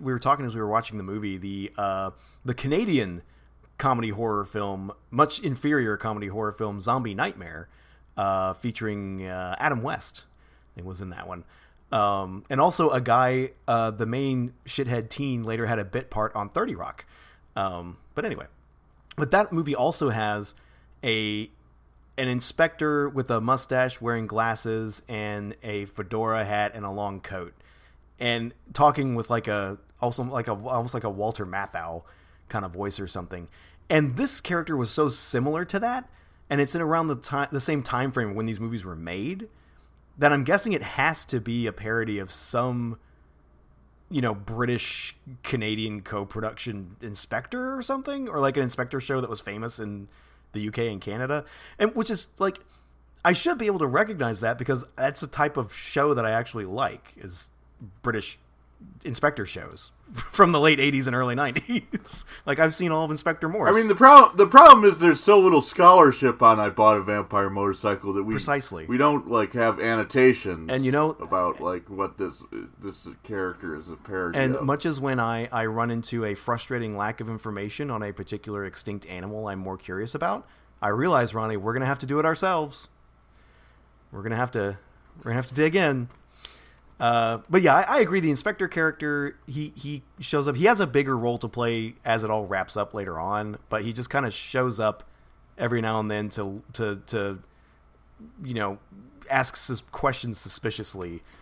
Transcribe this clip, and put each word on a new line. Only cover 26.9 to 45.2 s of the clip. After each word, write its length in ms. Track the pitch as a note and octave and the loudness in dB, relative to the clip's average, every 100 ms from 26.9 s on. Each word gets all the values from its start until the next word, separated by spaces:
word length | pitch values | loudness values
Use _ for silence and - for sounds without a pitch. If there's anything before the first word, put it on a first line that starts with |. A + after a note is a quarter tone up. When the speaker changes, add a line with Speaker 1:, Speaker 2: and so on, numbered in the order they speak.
Speaker 1:
long 300 | G2 G#2 G2 | -6 -8 -8
coat. 320 | - F#2+ F2 - - - - - _ - | -12 -12 -12 -16 -20 -20 -20 -20 _ -8
And 340 | B2 A#2+ A#2 - - | -4 -4 -6 -12 -12
talking 420 | - D3 C#3+ C3+ | 2 2 4 -2
with, 140 | A#2 A2+ | -4 -2
like, 180 | A#2 A2 | -4 -2
a, 300 | G#2 G2 G2+ - _ | -4 -4 -10 -16 _
also, 220 | A#2+ A#2 | -6 -4
like, 240 | B2 C3 A2+ | -6 -6 -6
a, 60 | |
almost 420 | G2+ A#2 B2 A#2+ | -8 -4 -4 -4
like 100 | A#2+ | -6
a 60 | G#2+ | -6
Walter 340 | G2 G#2 A2 | -4 -6 -6
Matthau 580 | F#2+ F#2+ G2 F2+ E2 E2+ - - - - - | -8 -8 -8 -8 -10 -12 -14 -20 -20 -20 -10
kind 160 | A2+ | -8
of 60 | F#2 | -8
voice 300 | F2 G2+ F#2+ | -8 -8 -8
or 80 | F#2+ | -10
something. 400 | G2 F2+ F2+ E2+ - - - - | -12 -12 -14 -16 -20 -20 -20 -2
And 260 | D#3 D3 B2 | 0 0 -2
this 240 | C4+ - | -2 -4
character 360 | - F3 D#3+ D3 | -4 -4 -2 -4
was 140 | A#2 | -2
so 180 | - D3+ | 0 0
similar 560 | - - B2 C3+ D#3+ F3 | -2 -4 -2 0 -2 -4
to 140 | G3+ | -4
that, 280 | A3+ B3+ B3 - - _ - | -4 -4 -8 -20 -20 _ -4
and 120 | C#3+ | 0
it's 140 | C#3+ | 0
in 60 | E3+ | -2
around 280 | D#3+ E3 D#3+ | 0 0 0
the 80 | B2+ | -4
ti-, 320 | - C#3+ C#3 | -4 -4 -4
the 100 | C#3 | -4
same 220 | B2+ D3+ | -2 -2
time 300 | B2 B2 C3+ | -2 -4 -2
frame 220 | B2+ A2 | -2 -4
when 120 | G2+ A2+ | -4 -6
these 140 | G#2 | -6
movies 240 | A2+ A2+ | -6 -8
were 120 | F#2 E2 | -10 -12
made, 520 | E2 F2+ A#2+ F#3+ A3 - _ _ _ _ _ - | -10 -6 -6 -8 -14 -20 _ _ _ _ _ 0
that 140 | D3 | 4
I'm 120 | C#3+ | 4
guessing 280 | C3 F#3+ A3 | 4 2 2
it 100 | F3+ | -4
has 420 | - - C#3+ D#3 - | -4 -2 0 -2 -4
to 140 | B2+ | -6
be 260 | A2 A#2 A2+ | -4 -2 -4
a 60 | |
parody 460 | - G#2+ A2+ A2+ G2+ | -4 -4 -2 -2 -4
of 120 | F#2 | -8
some, 680 | - - B2 B2 B2 A#2 A2+ - _ _ _ _ _ _ _ _ _ _ | -10 -4 -2 -2 -2 -6 -10 -16 _ _ _ _ _ _ _ _ _ _
you 100 | D#3 | -4
know, 140 | A#2+ | -2
British 840 | G2+ G2+ A2+ A#2+ G#2 - - - - | -4 -8 -4 -2 -2 -6 -10 -12 -16